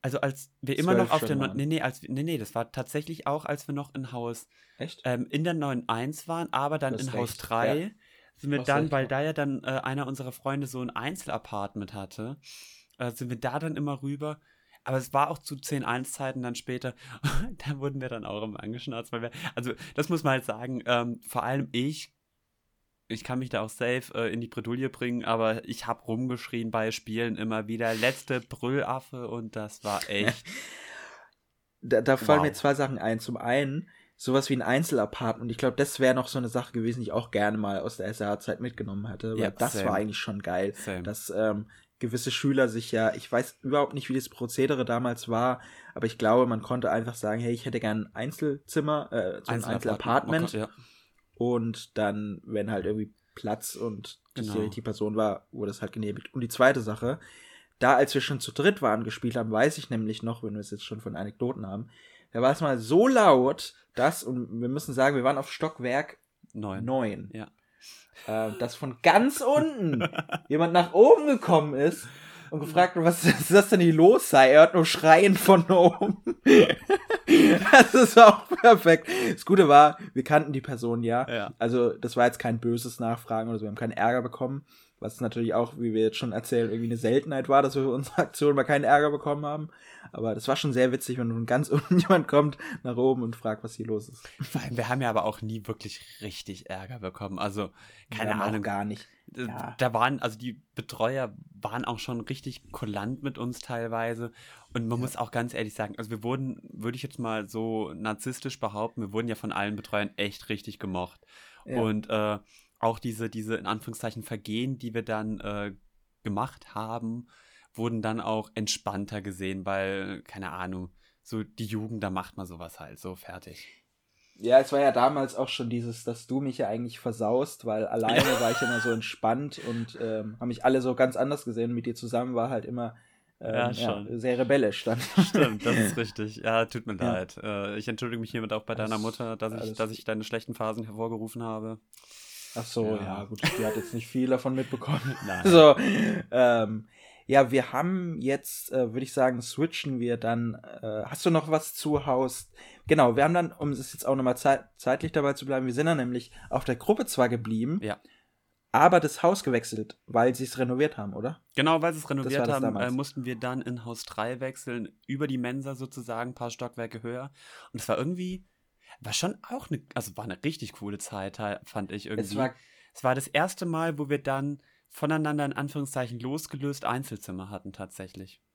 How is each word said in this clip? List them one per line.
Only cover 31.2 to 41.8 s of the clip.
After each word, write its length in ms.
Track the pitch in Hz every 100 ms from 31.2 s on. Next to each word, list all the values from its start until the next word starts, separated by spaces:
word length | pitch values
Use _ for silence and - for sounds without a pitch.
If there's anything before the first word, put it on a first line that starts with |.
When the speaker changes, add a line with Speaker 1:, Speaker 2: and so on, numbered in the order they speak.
| - _ _ _ _ _
Speaker 2:
Da, 200 | 120 120
da 160 | 117 135
fallen 260 | - 151
Speaker 1:
Wow. 0 |
Speaker 2:
mir 100 | 151
zwei 220 | - 143
Sachen 240 | 139 135 131
ein. 200 | 110 113
Zum 160 | - 120
einen 520 | 117 131 143 147 170 _ _ _
sowas 320 | - 131 131
wie 60 |
ein 80 | 131
Einzelapartment. 880 | 87 131 165 131 104 - 120 113 120
Ich 80 | 113
glaub, 180 | 131 127
das 220 | 143 -
wär 160 | 131
noch 140 | 127 127
so 100 | 135
eine 100 | 120
Sache 240 | 123 120
gewesen, 280 | 117 113 120
die 60 | 107
ich 60 |
auch 200 | 117 104
gerne 260 | 104 104 110
mal 220 | 101 98
aus 160 | - -
der 100 | 95
S 140 | 107
R 80 | 104
H-Zeit 320 | 104 - -
mitgenommen 480 | 123 120 104 98 110
hätte, 300 | 98 110 110
weil 80 | 104
Speaker 1:
Ja, 40 |
Speaker 2:
das 220 | - 120
Speaker 1:
same. 120 | 107
Speaker 2:
war 100 | 95
eigentlich 240 | 101 107 101
schon 240 | - 101
geil, 320 | 95 90 98
Speaker 1:
Same. 280 | - - 92
Speaker 2:
dass, 280 | 90 110 -
ähm, 380 | 92 110 104 107 -